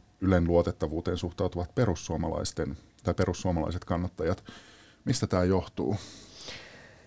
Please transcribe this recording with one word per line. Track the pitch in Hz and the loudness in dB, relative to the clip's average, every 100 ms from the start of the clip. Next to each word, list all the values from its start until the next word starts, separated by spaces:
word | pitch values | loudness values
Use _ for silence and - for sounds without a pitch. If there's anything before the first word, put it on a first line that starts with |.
| - - | -10 -2
Ylen | 95 90 85 | 4 4 6
luotettavuuteen | 85 82 - 78 80 87 90 | 4 4 0 -2 -2 -2 -2
suhtautuvat | 87 - 90 87 85 - | -4 -2 -2 -2 -4 0
perussuomalaisten, | 113 82 - 80 80 - - - 78 - - - | 0 0 -2 -4 -2 -2 -4 -4 -6 -6 -14 -6
tai | - | -2
perussuomalaiset | 87 92 85 92 85 80 80 - | 0 0 0 0 0 0 -2 -2
kannattajat. | 87 90 - 80 - - - - - - - - | -2 -2 -2 -2 -2 -6 -20 -20 -20 -20 -8 -2
Mistä | 127 110 | 0 2
tää | 92 | 2
johtuu? | 90 95 - - 67 101 - - - - - - - - - - | 4 2 0 -4 -2 -2 -4 -18 -20 -18 -14 -14 -16 -20 -20 -20